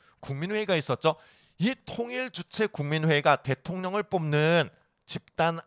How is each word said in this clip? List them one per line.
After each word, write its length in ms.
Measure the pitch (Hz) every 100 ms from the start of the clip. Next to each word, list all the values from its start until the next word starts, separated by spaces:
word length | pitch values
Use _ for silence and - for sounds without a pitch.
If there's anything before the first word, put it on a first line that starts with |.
| _ _
국민회의가 560 | - 139 175 214 208 175
있었죠. 380 | - 127 160 156 - _ _ _
이 180 | 190 262 -
통일, 460 | - 240 247 254
주체, 360 | - - - 214
국민회의가 760 | - 147 156 160 147 151 139
대통령을 600 | - 135 - 180 185 202
뽑는 680 | 208 190 156 147 156 170 139 _ _ _ -
집단 540 | - _ - 165 165